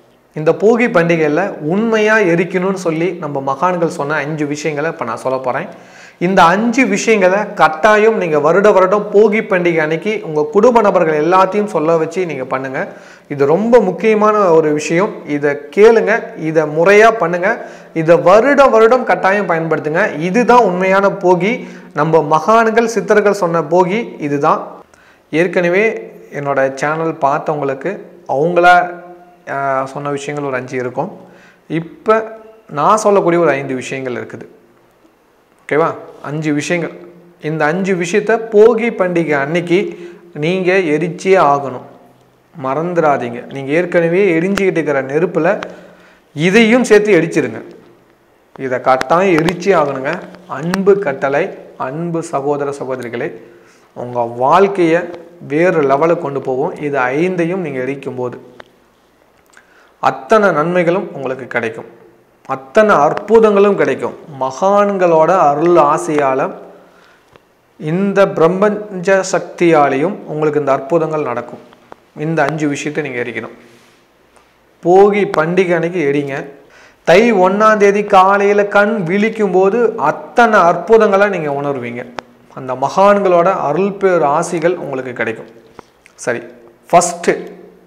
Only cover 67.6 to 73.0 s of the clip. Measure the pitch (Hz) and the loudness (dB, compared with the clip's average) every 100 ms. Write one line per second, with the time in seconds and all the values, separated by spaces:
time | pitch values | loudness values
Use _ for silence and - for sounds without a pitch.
67.6 | _ - 156 175 196 196 190 156 165 185 | _ -12 -6 -2 0 2 2 4 2 2
68.6 | 208 202 - 185 180 190 185 175 - - | 0 -2 -8 -6 0 2 2 -4 -4 0
69.6 | 175 160 139 135 165 208 - 151 156 147 | 2 4 2 0 -4 -6 -10 -4 -2 0
70.6 | 139 135 - 170 156 156 139 120 117 120 | 0 -2 0 -2 -2 -4 -4 -6 -10 -16
71.6 | - _ - - _ - 156 160 143 156 | -20 _ -20 -20 _ -10 -4 -2 -2 -2
72.6 | 151 143 151 156 | -4 -4 -6 -8